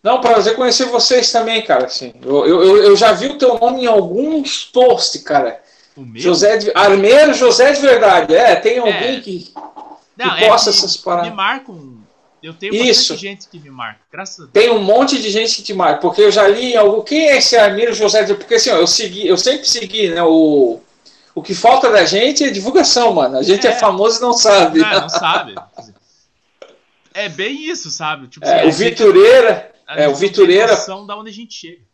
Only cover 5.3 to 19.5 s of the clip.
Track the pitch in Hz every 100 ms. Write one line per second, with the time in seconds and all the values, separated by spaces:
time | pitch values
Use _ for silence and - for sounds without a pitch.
5.3 | 143 123 - _ _ _ - 127 113 180
6.3 | 175 208 220 208 180 202 196 202 269 302
7.3 | 247 247 233 262 285 277 233 208 175 151
8.3 | 165 233 - 220 247 226 202 247 262 202
9.3 | 175 - - - - - - _ - 247
10.3 | 170 185 226 220 - 190 - 185 175 175
11.3 | 196 196 269 262 175 135 117 104 _ _
12.3 | _ 156 165 196 208 247 - - 220 196
13.3 | 196 - 170 143 131 113 107 _ 156 190
14.3 | - 139 196 240 220 190 226 269 262 214
15.3 | 208 226 - - 190 175 202 175 - 208
16.3 | 208 202 226 254 233 208 214 - 302 311
17.3 | 262 - 233 208 196 233 208 208 214 196
18.3 | 202 - 226 247 180 170 - 208 185 190
19.3 | 180 247